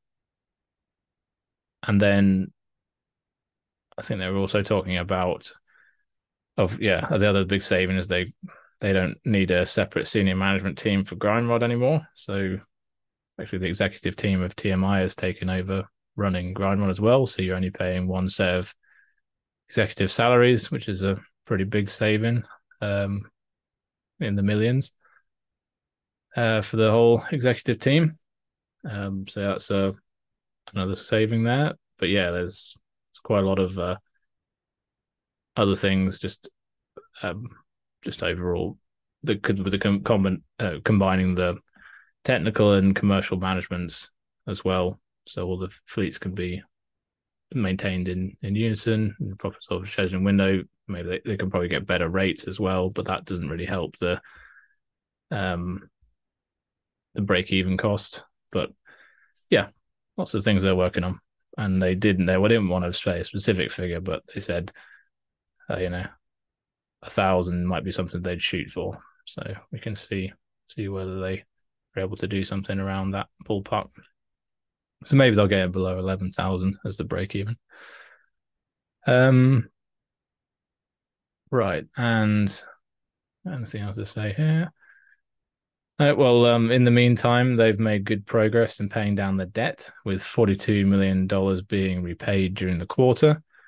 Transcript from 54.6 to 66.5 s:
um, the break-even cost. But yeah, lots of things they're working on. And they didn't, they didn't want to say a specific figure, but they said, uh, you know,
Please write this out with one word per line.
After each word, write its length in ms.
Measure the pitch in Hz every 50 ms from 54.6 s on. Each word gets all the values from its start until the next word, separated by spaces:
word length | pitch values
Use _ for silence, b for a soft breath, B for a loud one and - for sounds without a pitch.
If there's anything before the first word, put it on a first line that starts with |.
| B B B B _ _ _ _ _ _ _ _ _ -
um, 580 | 156 107 95 92 90 87 87 90 90 98 - - _ _ _ _ _ _ _ _ _ _ _ _ _ _ _ _ _ _ _ _ _ _ _ _ -
the 80 | -
break-even 560 | 101 98 98 90 92 - - - 92 95 92 92
cost. 460 | - 107 104 104 - - - - - _ _ _ _ _
But 200 | - 90 - - - _ b b b b b b b b b b b b _ -
yeah, 180 | - 104 95 - _ _ _ _ _ _ _ _ - -
lots 160 | 185 - -
of 100 | 104 98
things 200 | 113 104 92 95
they're 120 | 98 95
working 280 | 90 90 90 - - 87
on. 160 | 92 92 - _ _ _ _ _ _ - -
And 240 | 110 98 95 92
they 140 | 92 92 92
didn't, 300 | 92 107 107 98 92 92
they 100 | 90 92
didn't 320 | 92 98 107 117 113 101 90
want 180 | 90 92 90
to 80 | 87 90
say 280 | - - 98 87 85
a 20 | -
specific 480 | - - 101 - - 101 90 69 -
figure, 300 | - - 92 87 85 85
but 220 | 90 90 80 - _ - -
they 80 | 98
said, 300 | - - 85 87 87 92 B B B B B B B B B _ _ _ _ _ _ _ _ _ _ -
uh, 80 | 101 92
you 120 | 90 87
know, 160 | 87 87 87 - - _ _ _ _ _ _ _